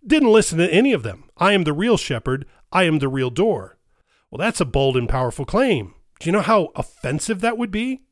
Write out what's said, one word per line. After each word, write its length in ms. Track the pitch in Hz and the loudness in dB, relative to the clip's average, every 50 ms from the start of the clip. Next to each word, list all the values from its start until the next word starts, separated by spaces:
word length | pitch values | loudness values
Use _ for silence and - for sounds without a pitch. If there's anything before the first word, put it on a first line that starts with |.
| _ | _
didn't 280 | 226 302 311 285 240 214 | 2 2 4 6 6 6
listen 260 | 220 202 - 175 160 | 6 4 4 0 0
to 160 | 170 180 160 | 0 2 4
any 180 | 185 247 277 254 | 2 4 4 2
of 120 | 160 107 | 0 -2
them. 260 | 110 92 - - _ _ | -6 -10 -10 -18 _ _
I 160 | _ 170 190 208 | _ 0 2 2
am 100 | 196 175 | 2 2
the 100 | 151 147 | 0 -2
real 240 | 147 190 240 233 | 0 0 2 2
shepherd. 500 | 175 - - 139 113 - - 127 139 139 - _ _ _ _ - | 0 0 -4 -6 -6 -4 -4 -4 -4 -6 -12 _ _ _ _ 0
I 120 | 180 190 | 0 2
am 140 | 170 156 156 | 2 2 0
the 100 | 135 139 | 0 -2
real 220 | 131 135 131 123 | -2 -2 -2 -2
door." 480 | 120 117 190 226 196 123 92 92 _ _ _ _ _ _ _ _ _ _ _ _ | 0 0 0 0 0 -4 -6 -12 _ _ _ _ _ _ _ _ _ _ _ _
Well, 100 | - - | -10 -4
that's 220 | 156 226 - - | -4 -4 -2 -2
a 40 | 180 | -4
bold 320 | 131 - 139 139 135 131 | -2 0 0 2 2 2
and 120 | 127 120 107 | 0 0 0
powerful 360 | - 131 127 123 - - 143 | -2 -2 -2 -2 -4 -6 -8
claim. 500 | - - 202 262 269 202 135 104 92 - - _ _ _ _ | -2 0 0 2 2 0 -2 -2 -8 -14 -20 _ _ _ _
Do 100 | - 160 | -4 -2
you 40 | 175 | 0
know 80 | 208 | 0
how 300 | 190 - 226 208 170 - - | 2 2 2 2 2 -2 -6
offensive 640 | - - - _ _ - 127 135 151 - - 220 185 | -10 -10 -10 _ _ -6 -4 -4 -4 -4 -4 -6 -2
that 180 | 202 226 240 220 | -2 -2 -2 -2
would 140 | 240 220 185 | -4 -4 -4
be? 300 | 208 233 254 262 254 _ _ | -4 -4 -4 -6 -8 _ _